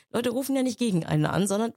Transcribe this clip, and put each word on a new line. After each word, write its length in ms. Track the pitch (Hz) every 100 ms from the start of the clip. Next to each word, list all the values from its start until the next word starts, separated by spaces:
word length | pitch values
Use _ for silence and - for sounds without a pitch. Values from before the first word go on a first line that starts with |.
| _
Leute 180 | 220 240
rufen 260 | 233 277 269
ja 60 |
nicht 160 | 254 226
gegen 260 | 240 180
einen 220 | - 156 151
an, 220 | 160 196
sondern 260 | 196 233